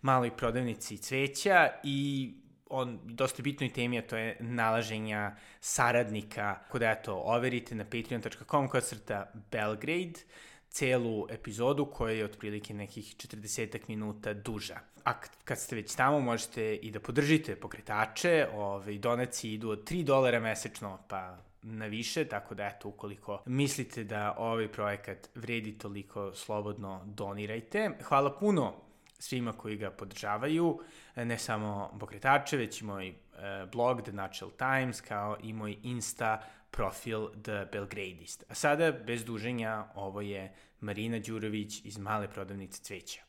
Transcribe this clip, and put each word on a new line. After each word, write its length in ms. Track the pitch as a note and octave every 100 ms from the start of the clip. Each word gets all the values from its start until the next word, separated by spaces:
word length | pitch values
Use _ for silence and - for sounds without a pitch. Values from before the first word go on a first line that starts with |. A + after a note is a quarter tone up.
maloj 340 | C3+ C3 A#2+ A2+
prodavnici 600 | A#2+ A#2+ B2 A2 - G#2
cveća 680 | - C3 C#3 C#3 G3+ F3+ D3+ -
i 480 | C#3+ C#3 C#3+ C#3 C3 - - - _
on, 300 | C3 B2 A2+
dosta 380 | - A#2 C3 -
bitnoj 300 | B2+ C#3+ C3
temi, 260 | - A#2+ A#2+
a 40 |
to 140 | A#2 A2+
je 200 | A2 -
nalaženja 960 | A#2 A#2+ A2+ A2+ G#2+ A2 A2 G#2+ G#2 G2 - -
saradnika, 960 | - - A#2+ A#2+ A#2 G#2+ G#2 - G#2 F#2+ -
kod, 140 | B2+
eto, 320 | A2+ A2 - F#2+
overite 580 | F2+ A#2 B2+ B2 A#2+
na 100 | A2+
patreon 380 | G#2 A#2 A2+ A#2+
tačka 220 | G#2+ - -
com 180 | D3+ C3
kosacrta 640 | C3 - A2+ - G2+ G2 A2+ G2
Belgrade, 720 | A#2 G#2+ G#2+ A2 E3+ F3+ E3 - - - - _
celu 580 | - C3+ B2+ A#2+ A2 -
epizodu 560 | A2 - G#2 B2 C#3 C#3
koja 260 | - A2+
je 100 | A2
otprilike 500 | G#2 - G#2+ G#2 -
nekih 420 | G#2 G2+ - G2+ -
četrdesetak 720 | - G#2+ G#2 - A2 A2+ -
minuta 440 | G#2+ G#2+ G#2 -
duža. 440 | G#2 G2+ G#2+ - F2 - -
A 160 | - A#2+
k-, 80 | - -
kad 140 | - A#2+
ste 180 | - A#2
već 180 | G#2
tamo, 260 | - C3 D3
možete 540 | B2+ A#2 - - A2
i 160 | G#2+ A2
da 100 | G#2
podržite 560 | - A#2+ C#3+ D#3 D#3 G2
Pokretače, 880 | - - - G#2+ G#2+ - F3+ D#3+ C#3
ove, 440 | G#2+ G2+ G2 G2 G#2
donacije 560 | A#2 A#2+ B2 - A2+
idu 160 | G#2+ A2+
od 140 | G#2+
tri 180 | G#2+ F3
dolara 380 | D3+ C3+ C3 A#2
mesečno, 580 | A2+ G#2+ - - G#2 F#2 -
pa 300 | G2 F#2 F2+ - _
na 240 | A2 A2 A2
više, 380 | A2 A2+ -
tako 300 | C#3+ G#2 -
da, 120 | G2+ G2+
eto, 220 | G2+ G#2
ukoliko 540 | G2+ G#2 G2+ - G2+ -
mislite 580 | B2+ C#3 C#3 B2+ -
da 300 | G#2 G#2+ G#2 -
ovaj 300 | A2+ A2+ A2
projekat 600 | G#2+ G#2 G2+ - F#2+ -
vredi 440 | - A2+ A#2 G#2+ G#2+
toliko, 560 | G#2 G2+ G2+ - G2
slobodno 680 | F#2+ - G#2+ G#2 G2+ G2 F#2+
donirajte. 880 | F#2+ G#2 G2 G2+ G#2 A2 A2+ G#3 A3 -
Hvala 360 | - C#3 C#3 C#3
puno 360 | G#3 F#3+ A#2 - - - _ _
svima 340 | - B2+ A#2+
koji 240 | G#2+ A2 G#2+
ga 140 | G2+
podržavaju, 880 | - F#2+ G2 G#2 G#2 C3+ D#3+ E3+ E3 - - - -
ne 220 | A#2 A#2
samo 580 | - A2 G#2+ G#2 G2+ G#2
Pokretače, 560 | G#2 G#2+ C3 C#3+ C#3+ C#3+
već 240 | A2+ -
i 40 |
moj, 240 | G#2+ G2 F#2
e, 60 | F2+ _ - G2 G2 F#2
blog 300 | A#2+ A#2+ B2
The 100 | A2
Natural 380 | G2+ F#2+ - F#2+
Times, 500 | - C3 C3+ B2+ A2+
kao 360 | - G#2 G#2 G#2+
i 100 | A2+
moj 240 | A2 G#2+ G#2
Insta 600 | A#2 B2 A2 - A2+ A2 - - _
profil 580 | - G2+ - - A2 A2 G#2+
The 240 | G#2+ G#2 F#2+
Belgradist. 720 | G#2 G2+ G#2 F#2+ F2 F2 - -
A 60 |
sada, 380 | G#2+ D3 D3 E3
bez 320 | C3 A2 A#2
duženja, 600 | A2+ A2+ A2+ B2 A2+ G#2+ G#2
ovo 260 | - G2 G2
je 340 | G#2 G2 F#2+ - - _
Marina 380 | G#2 G#2 A2+ A#2
Đurović 600 | A2 A2 G#2+ G#2+ G#2 -
iz 140 | - G#2
Male 300 | G2 G#2+ G2+
prodavnice 500 | - F#2+ G2 F#2+ -
cveća. 380 | - G2 - -